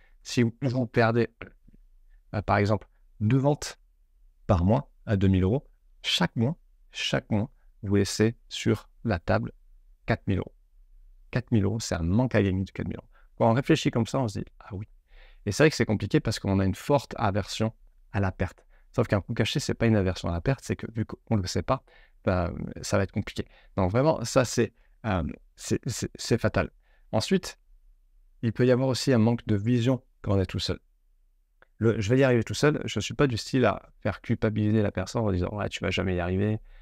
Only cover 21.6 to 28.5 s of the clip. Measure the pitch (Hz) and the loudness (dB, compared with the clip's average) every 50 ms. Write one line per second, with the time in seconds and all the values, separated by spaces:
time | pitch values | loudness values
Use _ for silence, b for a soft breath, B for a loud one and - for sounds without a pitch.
21.6 | - - 131 - b b b b b b b _ - 107 92 90 85 87 - - | -2 -2 -4 -4 b b b b b b b _ -2 0 0 0 0 -2 -4 -8
22.6 | - - - - - - 104 98 98 - - 104 - - - - - b b b | -10 -10 -10 -12 -4 -2 0 0 0 0 -2 -4 -6 -4 -8 -10 -10 b b b
23.6 | b b b 101 95 92 101 123 143 160 - - - - - 135 123 - - 123 | b b b -2 0 2 2 2 2 2 0 0 -4 0 2 2 2 2 0 0
24.6 | 110 - - _ _ _ _ _ - 113 95 90 73 - - - - _ _ - | 0 0 -4 _ _ _ _ _ -4 -2 -2 -2 -2 -4 -8 -12 -18 _ _ -14
25.6 | - - - - - - 110 - - - - - - - 123 117 - 107 - 101 | -4 -4 -4 -2 -2 -6 -6 -6 -8 -8 -8 -10 -2 -2 0 0 0 0 0 0
26.6 | 80 - - _ _ _ _ _ _ _ - 110 - - 190 180 - - - _ | -2 -2 -6 _ _ _ _ _ _ _ -2 -2 0 0 0 0 0 -6 -12 _
27.6 | _ _ - - _ - _ _ _ _ _ _ _ _ _ _ - 113 | _ _ -20 -20 _ -20 _ _ _ _ _ _ _ _ _ _ -4 -4